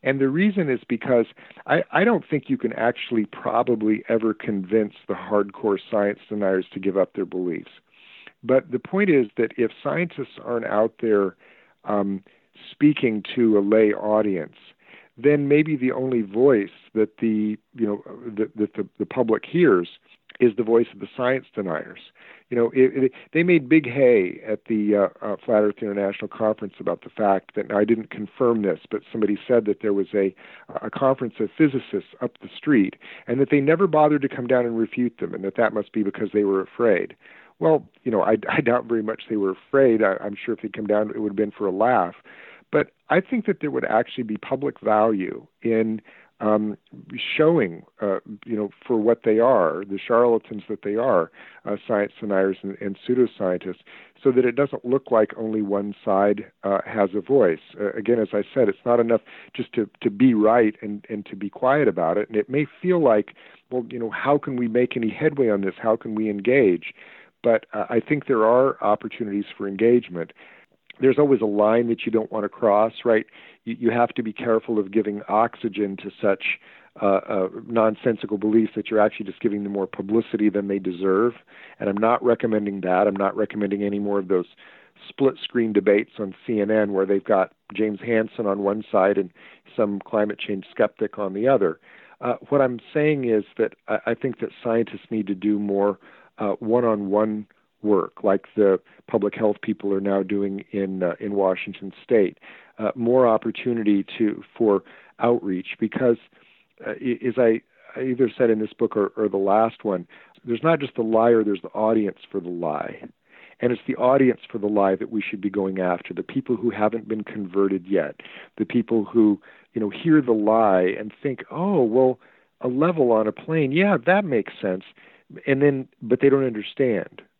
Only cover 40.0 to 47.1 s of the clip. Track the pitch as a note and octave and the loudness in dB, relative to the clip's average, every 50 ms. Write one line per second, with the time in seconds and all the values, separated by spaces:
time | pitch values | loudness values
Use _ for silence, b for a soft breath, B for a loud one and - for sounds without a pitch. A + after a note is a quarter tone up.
40 | A2 G2 F#2+ - - G#2 G2+ - - - A2+ - - G#2 - A2+ G#2+ G2+ G#2 G#2+ | 4 2 2 -2 -4 -8 -10 -8 -6 -6 -6 -6 -6 -10 -8 -8 -2 0 0 0
41 | G#2+ G#2+ - A#2 G#2+ G#2 G2+ G2 A2 G#2 - - G#2+ G2 F2+ F#2+ A2 B2 B2+ A2 | 0 -2 -4 -4 -4 -4 0 -2 -2 -2 -2 -4 -4 -4 0 2 2 2 4 2
42 | F2+ E2+ E2+ - B B B B B B B B B _ - D3+ - - _ _ | 0 0 -4 -14 B B B B B B B B B _ -2 -2 -2 -2 _ _
43 | _ - C#3+ F3 G3 - C4+ A#3+ - - F3+ - - D3 C3+ C3 - - - A2 | _ 0 0 0 0 0 -6 -4 -2 -4 -4 -4 -4 -6 -4 -4 -4 0 0 0
44 | A#2+ - - - B2 G#2+ G#2+ G2+ - - C3+ C3+ C#3 C#3+ B2+ - - A2 G#2+ G#2+ | 0 0 -6 -8 -6 -6 -6 -8 -6 -8 -6 -4 -4 -6 -8 -4 -2 0 2 4
45 | G#2+ A2+ A2 G2 F2+ E2 - - - _ _ _ - A#2 A2+ A2 A2+ A2+ A2 G#2+ | 4 2 2 -2 -4 -6 -8 -12 -16 _ _ _ -4 -2 0 0 0 0 -2 -6
46 | b b b b b b b _ A2+ G#2+ G#2+ G#2+ G#2+ G#2+ G#2 _ _ _ - - | b b b b b b b _ 0 0 2 2 0 -4 -6 _ _ _ -20 -20
47 | - - | -18 -14